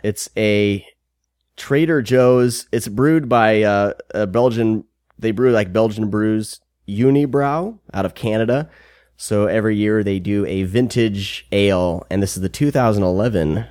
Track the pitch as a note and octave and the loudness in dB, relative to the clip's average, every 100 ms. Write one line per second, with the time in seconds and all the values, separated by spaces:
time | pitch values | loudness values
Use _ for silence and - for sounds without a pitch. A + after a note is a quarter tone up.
0 | G#2+ G2+ - - G#2+ G#2 G#2 G2 - _ | -6 -6 -8 -2 0 2 2 -2 -6 _
1 | _ _ _ _ _ - - C#3 E3 D3+ | _ _ _ _ _ -16 -2 0 2 0
2 | G#2+ B2+ B2+ B2+ B2 A#2+ - A2+ A2 G#2 | 2 4 6 4 2 -2 -4 -6 -4 0
3 | D3 D#3+ B2+ A#2+ A2 G#2+ G#2 G2+ G2+ - | 2 2 2 2 4 4 2 2 0 -4
4 | - G#2 G2+ A2+ B2 A2+ A2+ G#2+ - _ | -8 -4 -2 2 2 2 0 -2 -6 _
5 | _ - A2+ G#2 B2+ A2+ F#2 G#2+ A2+ G#2+ | _ -8 -4 0 2 2 0 0 0 0
6 | G#2+ G#2+ A2 A2 G#2+ - _ _ - G2+ | -4 -2 0 -2 -4 -12 _ _ -8 0
7 | C3 C#3 C#3+ C3+ C#3 D#3 G3 A3 - G2 | 2 2 2 0 -2 -2 -6 -12 -10 -6
8 | F#2+ - A2+ A2 A2+ C3 D#3 - _ _ | -6 -6 -4 -2 0 -2 -4 -14 _ _
9 | _ - - G#2 G#2 G#2+ A2 G#2 G#2+ G#2+ | _ -18 -4 -2 0 0 0 0 0 0
10 | G2+ G2 F#2 G2+ F#2+ F#2+ F#2 A2+ B2+ B2 | 0 -2 -2 -2 -2 -2 -2 0 0 0
11 | A2+ G2 G2 - - G2+ G2+ F#2 F2+ F2 | -2 -2 -8 -12 -4 0 2 2 0 -4
12 | - F#2+ G2 - F#2+ - D3 C3+ A#2+ G#2 | -4 -4 -2 -4 -6 -2 -2 2 2 2
13 | F#2 F#2 A#2+ G2+ D#2 F#2 A2+ | 0 0 0 0 0 -2 -6